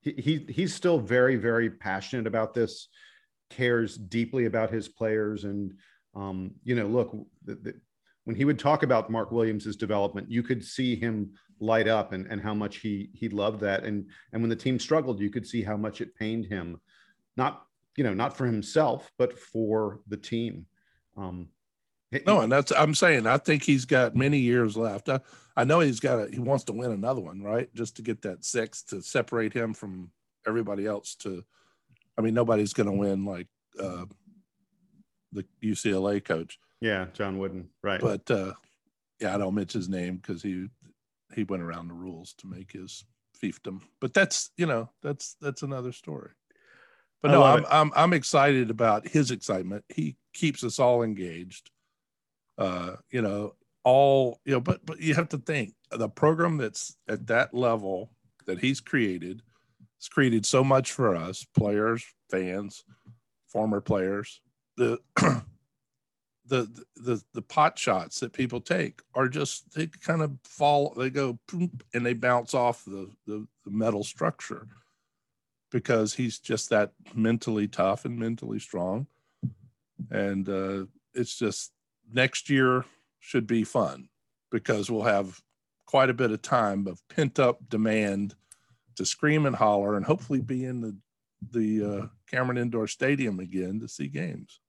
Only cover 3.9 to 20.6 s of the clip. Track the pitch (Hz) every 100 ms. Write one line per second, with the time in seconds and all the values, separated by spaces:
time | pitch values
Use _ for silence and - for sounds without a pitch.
3.9 | 113 98 113 117 135 113 117 110 113 104
4.9 | _ 110 110 107 107 101 101 98 95 _
5.9 | _ _ 101 98 95 92 - 120 120 101
6.9 | 120 117 107 - _ - 104 - - _
7.9 | _ _ _ - 107 139 147 143 147 123
8.9 | 120 110 113 101 117 113 107 104 101 104
9.9 | 107 101 101 - 117 117 123 - - 127
10.9 | 117 117 110 98 - _ _ 107 113 107
11.9 | 110 98 95 95 107 104 107 104 - 110
12.9 | 101 98 - 113 101 104 107 101 98 -
13.9 | 104 101 - _ 113 117 113 131 123 -
14.9 | 156 131 104 101 117 - 117 104 104 107
15.9 | - 120 _ 110 113 95 101 85 85 _
16.9 | _ _ _ _ - 131 - _ _ _
17.9 | - 127 95 120 - 127 110 104 156 156
18.9 | 135 - _ 123 120 - 113 110 110 107
19.9 | 101 - 104 - 117 117 -